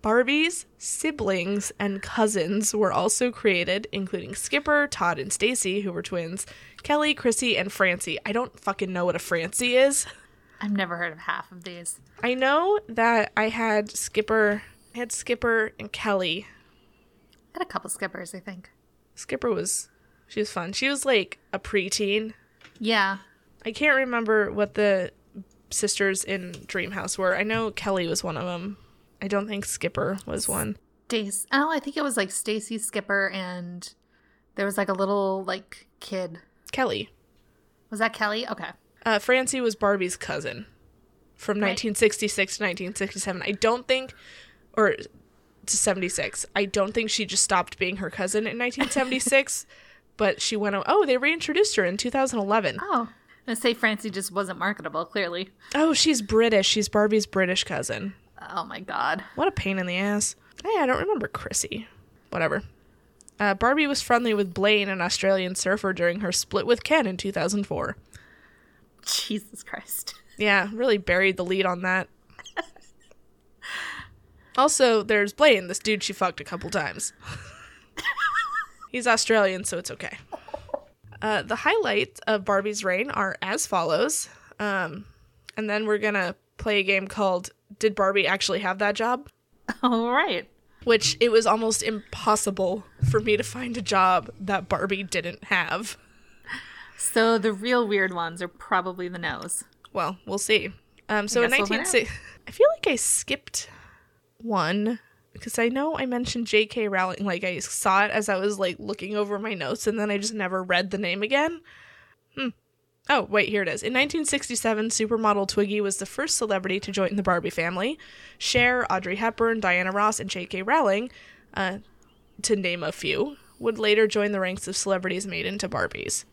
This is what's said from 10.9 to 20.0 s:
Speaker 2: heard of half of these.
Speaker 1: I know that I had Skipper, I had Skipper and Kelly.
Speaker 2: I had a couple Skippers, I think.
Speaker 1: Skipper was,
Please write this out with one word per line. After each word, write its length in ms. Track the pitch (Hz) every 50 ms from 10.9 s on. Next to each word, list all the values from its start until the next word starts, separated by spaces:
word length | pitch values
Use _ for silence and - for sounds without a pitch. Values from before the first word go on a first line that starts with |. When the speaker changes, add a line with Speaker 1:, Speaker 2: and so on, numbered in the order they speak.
| 170
Speaker 2:
heard 160 | 170 175 170
of 60 | 156 165
half 320 | - - - - - -
of 140 | 185 180 170
these. 360 | 180 175 175 170 - - - - _ _ -
Speaker 1:
I 120 | - 240 254
know 440 | 254 262 269 285 311 339 381 415 415 415 -
that 440 | 226 240 226 233 233 226 208 - _
I 120 | - 214 220
had 420 | 226 233 226 226 214 214 208 214
Skipper, 720 | - - - - _ 214 214 - 220 220 214 208 208 214 - - - _ _ _ -
I 40 | 240
had 120 | 240 240
Skipper 600 | - - - - - 233 - 233 226 226 220 226 - -
and 100 | 214 208
Kelly. 540 | - - - 226 202 190 185 170 160 185 - - - - _ _ _ _ _ _ _ _ _ _ _ _ _ _ _ _ _ _ _
Speaker 2:
I 40 | 330
had 40 |
a 80 | 349 -
couple 200 | - - - -
Skippers, 440 | - - 196 185 - 185 180 170 -
I 60 | 185
think. 300 | 180 - 190 180 - - _ _ _ _ _ _ _ _ _
Speaker 1:
Skipper 340 | - - - - - - 240
was, 380 | 214 175 - 95 - - - _ _ _